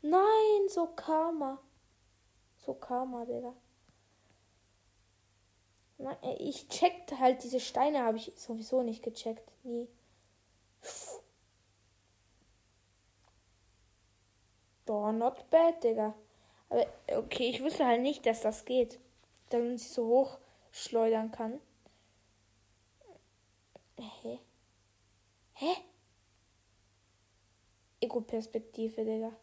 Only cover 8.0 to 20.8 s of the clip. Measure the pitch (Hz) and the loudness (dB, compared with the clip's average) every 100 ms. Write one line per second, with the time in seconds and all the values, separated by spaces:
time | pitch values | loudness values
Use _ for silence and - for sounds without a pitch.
8 | 233 220 - - - 226 220 254 240 220 | 0 0 -6 -16 -12 -10 -2 -2 0 -4
9 | - 220 226 220 - _ 254 240 240 - | -10 -8 -8 -8 -14 _ -8 -8 -8 -14
10 | _ _ _ _ _ _ _ _ - - | _ _ _ _ _ _ _ _ -16 -14
11 | - - - _ _ _ _ _ _ _ | -14 -16 -20 _ _ _ _ _ _ _
12 | _ _ _ _ _ _ _ _ _ _ | _ _ _ _ _ _ _ _ _ _
13 | _ _ _ _ _ _ _ _ _ _ | _ _ _ _ _ _ _ _ _ _
14 | _ _ _ _ _ _ _ _ - 214 | _ _ _ _ _ _ _ _ -4 0
15 | 214 220 233 254 - 320 330 330 240 220 | 0 2 0 0 4 8 8 4 0 2
16 | 214 214 - _ _ _ _ 117 - - | -2 -4 -20 _ _ _ _ 0 0 -2
17 | - 220 - - 247 233 269 - 269 233 | -4 -4 -2 -2 -2 -2 -4 2 4 4
18 | 262 285 - 220 214 220 - 254 240 - | 2 0 0 0 -2 -4 -2 0 0 -4
19 | - _ _ - - 233 240 247 - - | -20 _ _ -20 -2 0 0 -4 -6 -4
20 | 226 247 269 - - _ _ - | 4 4 4 -2 -20 _ _ -14